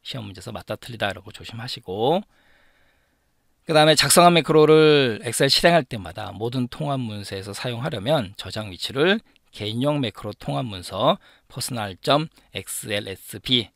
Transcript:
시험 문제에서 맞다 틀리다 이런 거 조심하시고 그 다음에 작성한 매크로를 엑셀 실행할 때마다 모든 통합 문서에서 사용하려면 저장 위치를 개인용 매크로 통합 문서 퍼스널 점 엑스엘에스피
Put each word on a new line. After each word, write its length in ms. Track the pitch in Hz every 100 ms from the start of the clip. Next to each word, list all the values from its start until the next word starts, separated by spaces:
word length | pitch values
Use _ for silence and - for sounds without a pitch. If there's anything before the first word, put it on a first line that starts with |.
시험 240 | - 131 101
문제에서 260 | 98 -
맞다 240 | 101 - 107
틀리다 360 | - 113 101
이런 120 | 95
거 80 | 107
조심하시고 880 | - - 113 120 - - 95 120 175 214 _ _ _ _ _ _ _ _ _ _ _ _ _ -
그 80 |
다음에 200 | 156 156
작성한 400 | 151 143 180 175
매크로를 880 | 170 143 156 151 156 156 147 131 104
엑셀 280 | 120 - 139
실행할 320 | - 175 170
때마다 480 | 131 117 87 95 101
모든 360 | 95 113 127 123
통합 320 | - 151 135
문서에서 540 | 117 104 101 98 98
사용하려면 800 | 98 127 117 135 110 104 151 98 101
저장 340 | 92 110 107
위치를 480 | 90 - 113 165 214 _ _ _
개인용 500 | - 107 113 139 147
매크로 320 | 120 - 107
통합 320 | 107 - 143 127
문서 540 | 95 87 95 131 190 _ _ _
퍼스널 480 | - - 120 104 90
점 300 | - 143 160 _ _
엑스엘에스피 1160 | - - - - 104 107 95 - 107 - 123 104